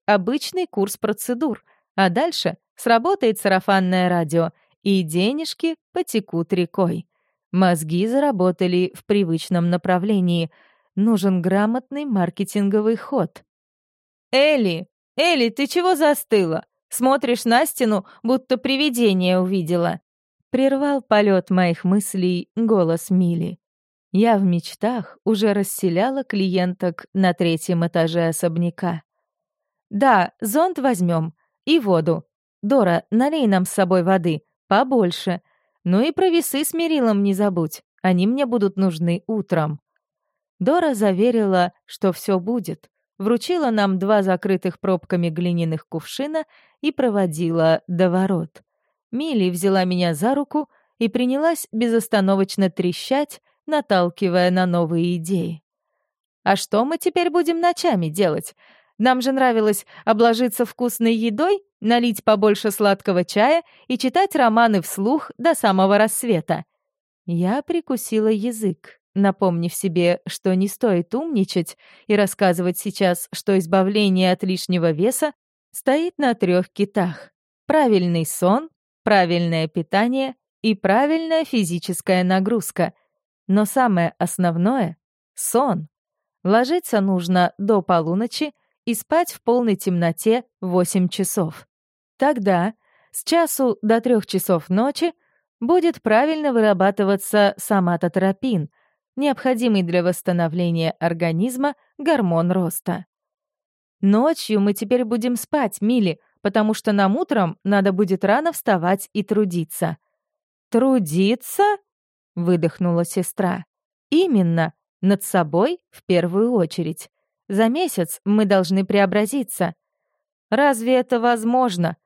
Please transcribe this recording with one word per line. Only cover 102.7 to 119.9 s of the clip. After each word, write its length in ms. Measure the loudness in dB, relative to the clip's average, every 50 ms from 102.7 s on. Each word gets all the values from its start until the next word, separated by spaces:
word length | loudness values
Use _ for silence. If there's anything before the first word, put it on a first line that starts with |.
| -4 -6 -6 -6 -6 -6 -8 -14 _ _ _ _ _ _ _ _ _ _ _ _ _ _ _ _ _ _
«Ночью 600 | 0 2 2 4 2 2 0 -2 -4 -2 0 0
мы 140 | 2 0 0
теперь 300 | -2 -2 0 0 0 0
будем 320 | -2 -2 -2 -2 -2 -4
спать, 440 | -4 -4 -4 -2 -2 -2 -2 -4 -2
Милли, 380 | -2 0 2 2 0 0 -2 -6 _ _ _ _ -6
потому 280 | -2 0 2 2 0 -2
что 180 | -2 -2 0
нам 240 | 0 2 2 2 0
утром 420 | 0 -2 -2 0 0 0 0 -4 -4 -2
надо 260 | 0 2 2 2 2
будет 340 | 2 0 0 0 0 0 0
рано 280 | 2 2 2 0 -2
вставать 580 | -4 -2 -2 0 0 0 2 0 -2 -2 -4 -6
и 120 | -6 -6 -4
трудиться». 720 | -2 0 0 0 0 -2 -4 -4 -6 -6 -6 -6 -6 -6 -8 _ _ _ _ _ _ _ _ _ _ _ _ _ _
«Трудиться?» — 920 | 0 2 2 2 2 2 0 0 0 0 2 2 0 -2 -6 -6 -2 0 0 0 0 -2 _ _ _ _ _ _ _ _ _ _ _
выдохнула 680 | -4 0 0 2 2 0 -2 -2 -2 -2 0 0 0 -2
сестра. 600 | -2 -4 -4 -4 -4 -4 -4 -2 -2 -4 -6 -10 -14 _ _ _ _ _ _ _ _
«Именно, 640 | 0 0 2 2 2 2 2 2 2 0 0 -2 -6 _ _ _ _ _
над 240 | 0 2 2 2 0
собой 560 | -2 -2 0 0 0 0 0 0 0 -2 -6 _ _
в 140 | _ -12 _
первую 480 | 0 0 0 0 0 0 0 0 2
очередь. 580 | 2 0 0 -2 -4 -6 -6 -6 -8 -10 -14 -20 _ _ _ _ _ _ _ -4
За 200 | -2 0 0 0
месяц 520 | 0 -2 -4 -2 -2 -4 -4 -4 -8 -6 _
мы 200 | 0 0 2 2
должны 420 | 2 2 2 2 2 0 -2 0
преобразиться». 880 | 0 2 2 2 2 2 0 -2 -2 -2 -6 -6 -6 -6 -4 -4 -6 -6 -10 _ _